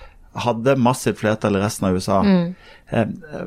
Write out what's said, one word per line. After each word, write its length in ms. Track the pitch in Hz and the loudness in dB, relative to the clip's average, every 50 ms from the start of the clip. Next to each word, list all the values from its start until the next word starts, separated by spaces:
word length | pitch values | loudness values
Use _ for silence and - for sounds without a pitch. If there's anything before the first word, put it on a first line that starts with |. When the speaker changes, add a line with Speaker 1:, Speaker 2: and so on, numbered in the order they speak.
| - - - - - - - | -16 -18 -20 -20 -20 -14 -10
Speaker 1:
hadde 440 | - - 120 117 113 113 131 139 139 | -4 -4 -2 -2 0 2 2 2 4
massivt 400 | 120 120 131 - - - 101 - | 4 2 2 0 -2 -2 -2 0
flertall 380 | - 107 107 - - 104 101 | 0 0 0 0 0 0 0
i 20 | 98 | 0
resten 300 | 101 110 - - - 95 | 0 -2 -2 -2 0 0
av 60 | 92 | 0
U 20 | |
S 120 | 92 95 - | 0 0 0
A. 140 | 98 98 - | 2 2 4
Speaker 2:
Mm. 320 | - 190 180 175 170 185 - - - - - _ - - | 4 4 4 2 -2 -6 -10 -16 -20 -20 -20 _ -6 -2
Speaker 1:
Eh, 120 | 117 113 107 - - - - - - - | -2 -2 -2 -4 -8 -12 -14 -12 -12 -10